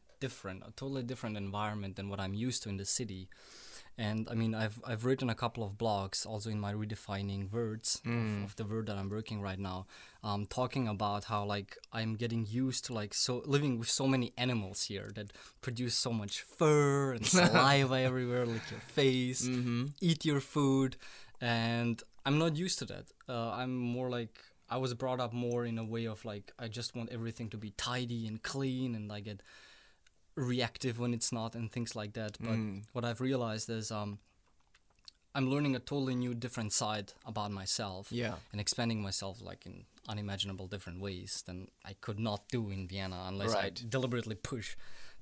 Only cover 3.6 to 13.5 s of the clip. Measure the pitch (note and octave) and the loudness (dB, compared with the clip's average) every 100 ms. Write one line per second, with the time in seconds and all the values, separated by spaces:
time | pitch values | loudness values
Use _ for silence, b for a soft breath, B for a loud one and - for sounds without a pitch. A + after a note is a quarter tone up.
3.6 | B B B - G#2+ A2 A2+ A2+ A2+ A2 | B B B -4 0 0 0 0 2 2
4.6 | A2 A2+ - A2 B2 C3+ B2+ A2 A#2+ A#2 | 0 -2 -6 0 2 2 2 0 -2 -2
5.6 | G#2 G#2 A#2 G2+ G2 - - G#2+ A2 G#2+ | -4 0 2 2 2 -2 -2 -4 -2 -2
6.6 | G2+ G#2 G#2+ G#2+ - G2 G2+ G2 G2 A#2+ | 0 -2 -2 -6 -4 -2 -2 -2 -2 0
7.6 | A2+ A2 - - A#2+ A#2 A2 G#2 G2+ - | 0 0 0 0 0 0 0 -2 -4 -6
8.6 | G#2 A2+ G#2+ G2+ G2 G#2+ A2 G#2+ G2 F#2 | -4 -2 -2 -4 -4 -4 -4 -4 -4 -4
9.6 | F#2+ F#2 G2 B B B G#2+ G2+ G2+ - | -4 -4 -8 B B B -2 -2 -2 0
10.6 | B2 C#3 A#2 G2+ G#2 G2+ - G#2 G2+ G2+ | 0 2 0 0 0 0 0 0 0 -2
11.6 | G2 - - A2+ A2 A2 A#2 A#2 G#2+ A#2 | -4 -12 -10 -4 -2 0 0 0 0 0
12.6 | C3 - - A2+ G#2 - - B2 - | 2 2 0 -2 -2 2 2 2 2